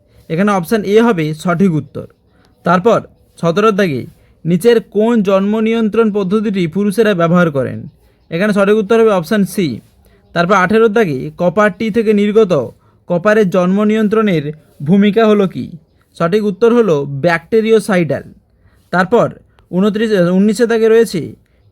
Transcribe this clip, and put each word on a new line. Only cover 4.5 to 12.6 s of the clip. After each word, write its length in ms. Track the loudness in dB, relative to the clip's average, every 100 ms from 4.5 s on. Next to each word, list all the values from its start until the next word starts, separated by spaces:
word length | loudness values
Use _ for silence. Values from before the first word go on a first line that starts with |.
| 0 2 2
কোন 420 | 0 -2 0 0
জন্ম 360 | 0 0 0 -2
নিয়ন্ত্রণ 520 | -2 -2 -2 0 0
পদ্ধতিটি 560 | -2 -2 -2 -2 -2 -4
পুরুষেরা 460 | -2 -2 0 0
ব্যবহার 380 | 0 2 2 2
করেন? 360 | -2 -4 -8 -14 -20 _ _ -10
এখানে 240 | -4 -2
সঠিক 220 | 0 2 0
উত্তর 260 | 2 2
হবে 100 | 2
অপশান 340 | 0 0 -2 -2
সি। 340 | -2 -4 -6 -14 _ _ _ _
তারপর 200 | -4 0
আঠেরোর 360 | 2 2 2 2
দাগে 420 | 2 -2 -4 -8 -4
কপার 340 | -2 0 0 0
টি 140 | -4
থেকে 220 | -2 0
নির্গত 600 | 2 2 2 2 0